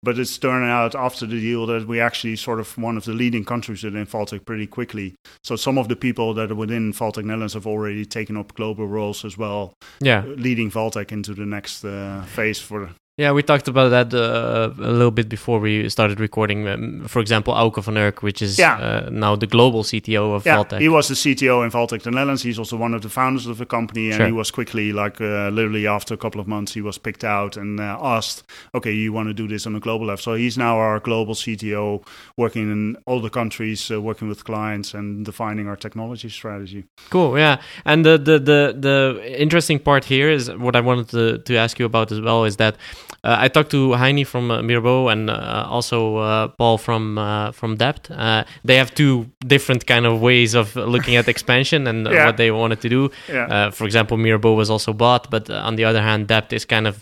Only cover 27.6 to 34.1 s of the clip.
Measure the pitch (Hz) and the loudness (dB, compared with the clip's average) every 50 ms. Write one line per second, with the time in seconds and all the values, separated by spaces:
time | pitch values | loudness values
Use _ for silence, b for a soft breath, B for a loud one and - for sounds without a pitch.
27.6 | 101 101 104 104 104 104 98 - 156 135 120 113 107 - - - - B B B | -10 -8 -6 -6 -6 -8 -8 -6 -2 0 0 0 0 -4 -8 -10 -14 B B B
28.6 | B B _ 127 113 113 104 107 110 110 107 113 110 107 107 101 110 104 107 107 | B B _ -6 -4 -2 -2 -2 -2 -2 -2 -4 -4 -4 -6 -6 -6 -6 -6 -8
29.6 | - 117 107 107 101 117 113 110 113 107 101 98 - 120 113 110 117 123 110 127 | -6 -6 -8 -6 -4 -4 -4 -4 -4 -4 -6 -6 -4 -4 -2 0 0 -2 0 0
30.6 | 123 117 117 113 110 110 107 107 107 120 117 113 113 104 113 - - - 113 104 | 0 2 2 2 2 2 0 -2 -2 -2 -2 -2 -2 -2 -4 -8 -6 -8 -8 -8
31.6 | 110 107 104 104 104 104 104 101 B B B B B B B - 120 113 - 120 | -6 -6 -4 -4 -2 -4 -4 -6 B B B B B B B -2 -2 -2 0 -2
32.6 | 107 107 104 104 107 107 117 - _ - 127 127 110 110 - 131 117 110 - - | -4 -2 -2 -2 -2 -2 -4 -6 _ -4 -2 -2 -2 -4 -4 -4 -4 -4 -4 -6
33.6 | 113 110 110 104 - - 113 107 104 110 | -6 -6 -6 -6 -6 -6 -6 -6 -4 -6